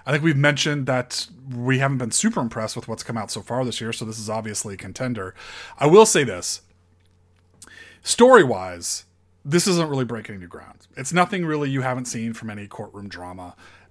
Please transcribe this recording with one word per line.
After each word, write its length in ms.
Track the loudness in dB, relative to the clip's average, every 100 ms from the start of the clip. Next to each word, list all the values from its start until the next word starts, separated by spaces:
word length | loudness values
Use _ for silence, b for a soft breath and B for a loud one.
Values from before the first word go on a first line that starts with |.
| -2
I 60 |
think 120 | 2
we've 140 | 2 4
mentioned 480 | 4 2 0 -2 0
that 420 | -2 -2 -8 -10 -14 -12
we 300 | -4 0 2
haven't 180 | 2 0
been 140 | -2
super 280 | 0 0 0
impressed 360 | -2 -4 -6 -6
with 120 | -8
what's 140 | -10
come 160 | -6 -6
out 140 | -6
so 100 | -8
far 240 | -6 -4 -2
this 160 | -4
year, 100 | -6
so 140 | -6 -8
this 140 | -8
is 100 | -6
obviously 460 | -6 -6 -6 -8 -10
a 20 |
contender. 560 | -12 -6 -6 -4 -8 B B B B 0
I 80 | 8
will 180 | 10 8
say 180 | 6
this. 380 | 0 -2 -6 -8 _ _ _ _ _ _ _ _ _ _ -20 B B B
Story-wise, 1000 | -2 6 10 10 8 2 -6 -8 -8 -8 -10 _ _ _
this 220 | 0 2 2
isn't 240 | 2 0
really 160 | -2 -2
breaking 340 | -6 -10 -14
new 80 | -16
ground. 400 | -18 -20 -20 _ -12
It's 160 | -2
nothing 340 | 0 2 0 -2
really 240 | -2 0
you 100 | 0
haven't 240 | 0 -2 -6
seen 280 | -6 -6
from 180 | -6 -10
any 160 | -10 -12
courtroom 420 | -14 -14 -14 -14
drama. 460 | -12 -14 -14 -16 -18 B B B